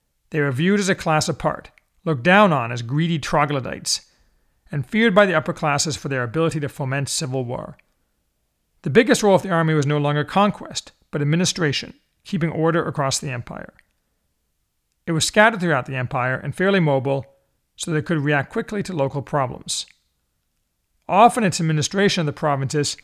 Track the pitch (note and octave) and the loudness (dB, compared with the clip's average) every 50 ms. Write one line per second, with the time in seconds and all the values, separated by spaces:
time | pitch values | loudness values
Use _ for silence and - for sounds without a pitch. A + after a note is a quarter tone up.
0 | _ _ _ _ _ _ - D3+ C#3+ C#3+ B2+ B2+ E3 F#3 G#3 G3+ G3 F#3 F3+ - | _ _ _ _ _ _ -2 -2 0 0 0 0 2 2 2 2 2 0 -2 -2
1 | - E3+ D#3 D3+ - - C#3 - - D#3 - - - - _ _ _ _ _ _ | 0 0 0 2 0 -2 -4 -2 -4 -4 -4 -4 -12 -20 _ _ _ _ _ _
2 | _ E3+ D#3 B2 A#2 F3+ F#3 G#3 G#3+ F#3 D3+ C3 A#2 A#2 B2 A#2+ A#2+ A2+ C#3 D3+ | _ -4 -4 0 2 4 6 6 6 6 4 0 -2 -4 -6 -8 -6 -4 -2 0
3 | E3+ E3 E3+ D#3 - - - D3+ D3 C#3 D3 C3+ B2 - - - F#3 - - - | 0 0 0 -2 -2 0 0 0 2 2 0 -4 -4 -6 -10 -8 -4 -4 -4 -6
4 | - _ _ _ _ _ _ _ _ _ _ _ _ _ - C#3+ B2+ - - G#3+ | -6 _ _ _ _ _ _ _ _ _ _ _ _ _ -6 -6 -6 -2 0 2
5 | A#3 A#3 F3+ G3+ G3+ D#3+ D#3 D#3 - - - - E3+ D3+ C#3 C#3+ - E3 C3 - | 2 4 6 6 4 4 2 0 -2 -2 -6 -4 -2 -2 0 0 -2 -4 -6 -6
6 | - C#3+ C3+ B2+ B2 A#2 A2 D#3+ E3 D#3+ D3+ D#3+ C#3+ C3 - - C#3+ B2+ C3+ C#3+ | -6 -6 -4 -4 -4 -4 -2 -2 -2 0 -2 -4 -6 -6 -6 -8 -6 -4 -4 -4
7 | C#3 - - - E3 B2+ C3 C3 B2 A#2+ A#2+ - - - - - _ _ _ _ | -4 -4 -4 -6 -6 -4 -4 -6 -4 -6 -8 -8 -10 -12 -16 -20 _ _ _ _
8 | _ _ _ _ _ _ _ _ _ _ _ _ _ _ _ _ - D#3 C3 G#3+ | _ _ _ _ _ _ _ _ _ _ _ _ _ _ _ _ -6 2 4 4
9 | B3+ C4 A#3 - A3 G3+ F#3+ E3+ - F#3+ E3+ E3 D#3+ D#3+ D#3 D3+ C3+ C#3 D3 D3 | 6 6 4 4 6 4 4 4 4 2 0 2 2 4 2 2 2 2 0 0
10 | C#3+ D3 D3 D3 C#3+ - - F#3+ G3+ G3+ - - - - - - - - _ _ | 0 0 0 0 -2 0 2 2 2 2 0 -4 -10 -10 -10 -12 -12 -12 _ _
11 | _ _ - D3+ D3 D3 D#3 C#3+ - - - F#3+ E3+ C#3+ C3 - - - - _ | _ _ -4 -2 0 0 2 2 2 0 0 0 -2 -2 -2 -4 -6 -10 -16 _
12 | _ _ _ _ _ - G3+ D#3+ E3 D#3+ - E3 D#3 E3 D#3+ E3+ - - - D#3+ | _ _ _ _ _ -6 -4 -2 -2 -2 -2 0 0 2 2 0 -2 -2 -4 -2
13 | C#3 C3+ C3 - - C#3+ B2+ A#2+ - - - - - - - _ _ _ _ _ | -2 -2 -2 -4 -6 -6 -8 -8 -10 -10 -14 -14 -14 -16 -18 _ _ _ _ _
14 | _ _ _ _ _ _ _ _ _ _ _ _ _ _ _ _ _ _ _ _ | _ _ _ _ _ _ _ _ _ _ _ _ _ _ _ _ _ _ _ _
15 | _ F3 E3 D#3 - - - A3 G#3+ A#3 A3+ F3+ F3+ E3+ D3+ B2+ A#2+ - C3+ C3 | _ -4 -2 0 -2 2 4 4 4 4 4 2 0 0 0 0 -2 -4 -6 -6
16 | B2 - D3 C3 B2 B2+ C3 - - C#3 - - F#3 G3+ G3+ F#3+ E3 D3+ C#3 C3+ | -6 -4 -4 -2 -2 -2 -4 -4 -6 -8 -4 0 0 2 2 4 4 4 2 2
17 | B2 C#3 C3+ C#3 C3+ - _ _ _ _ _ _ _ _ _ - - F3 D#3 D3+ | 0 -2 -4 -4 -6 -10 _ _ _ _ _ _ _ _ _ -12 -6 -4 -4 -4
18 | - - E3+ D3+ C#3 D3 D3+ C#3 C3 - - A3+ A3+ - G#3+ G3+ F#3+ - F#3 D3+ | -2 -2 -2 0 0 2 0 0 0 -2 -6 -6 -6 -4 -6 -6 -6 -4 -2 -2
19 | C3+ C3+ - C#3+ B2 - - C#3+ C3 B2 - - - - - - - - _ _ | -2 -2 -2 -6 -6 -4 -2 -2 -2 -2 -6 -10 -8 -8 -8 -8 -8 -12 _ _
20 | _ _ _ _ _ _ _ _ _ _ _ _ _ _ _ _ _ _ _ _ | _ _ _ _ _ _ _ _ _ _ _ _ _ _ _ _ _ _ _ _
21 | _ - E3 G3 A#3 A#3 - B3+ A3 F3+ - - E3 D#3+ D#3 D3+ C3+ - - F#3+ | _ 0 4 6 6 6 6 4 2 2 2 0 0 0 0 0 0 -2 0 2
22 | G3+ F#3+ - F#3 D#3+ C#3+ B2+ - E3 D3+ C#3+ C3+ C3+ B2+ - D3 C#3+ - - - | 2 2 2 0 -2 -4 -4 -2 -2 -2 0 0 -2 -2 0 0 -2 -2 -4 -8